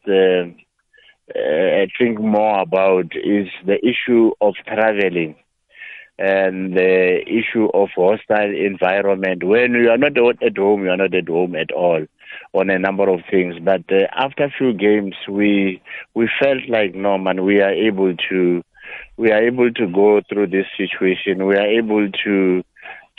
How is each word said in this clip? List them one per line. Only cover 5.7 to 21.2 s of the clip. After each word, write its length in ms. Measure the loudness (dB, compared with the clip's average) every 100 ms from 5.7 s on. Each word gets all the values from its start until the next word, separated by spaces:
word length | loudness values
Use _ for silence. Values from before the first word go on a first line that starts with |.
| -20 -20 -20 -18 -4
and 580 | 0 0 0 -2 -2 2
the 420 | 4 4 2 0 -2
issue 420 | -4 -2 -2 0
of 160 | 0 0 0
hostile 600 | 0 0 -2 -2 0 -2
environment. 880 | -4 -2 0 0 0 0 -2 -2
When 300 | 0 2 2
you 160 | 4 4
are 80 | 4
not 180 | 2 2
at 380 | 2 2 -2 0
home, 280 | 0 2
you 80 | 0
are 60 | 0
not 180 | 0 -2
at 120 | -2
home 280 | -2 -2 -4
at 160 | -6
all 340 | -2 0 0 -4 _ -20 -20 -6
on 160 | -2 0
a 80 | 0
number 320 | 0 0 0
of 120 | 0 0
things. 240 | -2 -2 -4
But, 320 | -2 -2 0
uh, 140 | 0 0 -2
after 280 | -4 -2
a 100 | -4 -2
few 180 | -2
games, 420 | 0 2 2 -2 -10 -8
we, 540 | 0 2 2 0 -4 -14 -18 -8
we 160 | -2 -2 0
felt 300 | 0 0 -2
like, 240 | -2 -2
no, 240 | -2 -2 0
man, 260 | -2 0
we 160 | 2 4
are 140 | 2
able 420 | 2 0 2 0 -2 -4
to, 340 | 0 2 0 -6 _ -20 -20 -16 -2
we 140 | 2
are 100 | 2
able 280 | 2 2 0
to 160 | 0 -2
go 340 | 2 4 4 0
through 180 | -2 0
this 200 | -2 -4 -6
situation. 720 | -6 -2 -2 -2